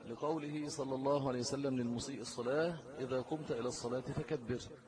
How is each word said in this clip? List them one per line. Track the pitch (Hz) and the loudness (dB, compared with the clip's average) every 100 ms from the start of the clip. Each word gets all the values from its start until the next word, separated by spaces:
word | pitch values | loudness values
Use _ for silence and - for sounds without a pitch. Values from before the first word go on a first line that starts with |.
| 113 | -10
لقوله | 113 147 160 147 151 147 | -2 0 0 0 -2 -2
صلى | 139 135 131 | -2 0 2
الله | 135 143 135 | 4 4 4
عليه | 123 | 2
وسلم | 117 139 139 131 | 0 0 2 2
للمسيء | 120 120 123 135 | 2 0 -2 -4
الصلاة: | 120 - 120 143 170 165 127 139 | -6 -2 2 4 2 0 -6 -6
"إذا | 131 127 | 0 0
قمت | 123 156 147 | 0 -2 0
إلى | 127 123 | 0 0
الصلاة | 120 120 127 | 0 0 0
فكبر" | 127 139 156 151 113 123 - 151 | 0 -2 0 -2 0 -4 -4 -12